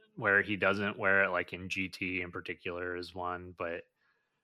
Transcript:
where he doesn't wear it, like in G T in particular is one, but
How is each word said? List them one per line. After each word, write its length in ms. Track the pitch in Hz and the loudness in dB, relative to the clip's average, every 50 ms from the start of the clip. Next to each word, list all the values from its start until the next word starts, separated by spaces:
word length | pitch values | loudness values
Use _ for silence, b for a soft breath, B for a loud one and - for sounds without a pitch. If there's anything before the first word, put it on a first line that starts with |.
| - _ _ | -20 _ _
where 280 | - 120 101 98 101 95 | -2 4 6 6 6 6
he 140 | 101 107 | 4 2
doesn't 420 | 92 98 95 98 101 104 101 - - | 2 2 2 2 2 0 -2 -2 0
wear 260 | 107 95 98 98 98 | 2 4 6 6 6
it, 60 | 95 | 4
like 240 | 90 87 90 - - | 2 0 -2 -4 -6
in 160 | 87 92 92 | -10 -8 -6
G 180 | - 98 95 87 | -4 -2 -4 -4
T 320 | - - 98 90 92 92 | -4 -4 -4 -2 -2 -2
in 100 | 90 90 | -4 -4
particular 680 | 90 92 90 - 87 - - 92 87 87 90 90 87 | -6 -8 -8 -8 -10 -8 -8 -6 -6 -4 -4 -4 -4
is 180 | 87 87 87 92 | -4 -6 -8 -8
one, 400 | 95 87 90 90 90 90 90 87 - | -6 -4 -4 -4 -6 -8 -10 -8 -6
but 260 | 87 85 85 87 - _ _ _ _ _ _ _ _ _ _ _ | -4 -4 -4 -6 -8 _ _ _ _ _ _ _ _ _ _ _